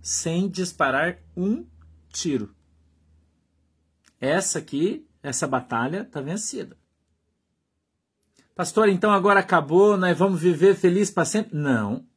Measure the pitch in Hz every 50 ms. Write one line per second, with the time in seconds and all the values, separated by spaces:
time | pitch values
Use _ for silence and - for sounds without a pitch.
0 | - - - - - 170 165 175 190 202 - 185 185 175 - - 156 135 131 139
1 | 156 175 175 - - - _ 175 180 196 226 320 349 - _ - - - - _
2 | _ _ - - - 175 143 123 107 101 _ _ _ _ _ _ _ _ _ _
3 | _ _ _ _ _ _ _ _ _ _ _ _ _ _ _ _ _ _ _ _
4 | _ _ _ _ - 135 151 185 185 - - 165 - - - 139 160 202 277 311
5 | - _ _ _ _ 143 127 - 165 139 135 127 127 - 123 117 117 135 160 196
6 | 233 - _ 156 135 143 175 208 - - - 240 180 - - _ _ _ _ _
7 | _ _ _ _ _ _ _ _ _ _ _ _ _ _ _ _ _ _ _ _
8 | _ _ _ _ _ _ _ _ _ _ _ - 180 - - 214 220 208 196 180
9 | 202 214 208 196 180 208 202 196 185 - 190 170 151 139 156 180 202 208 208 190
10 | 185 180 170 - 180 196 190 165 156 180 175 143 175 196 190 190 - 180 175 196
11 | 208 196 - 185 165 160 - 214 220 220 - 147 147 143 131 113 107 101 113 -
12 | - _ _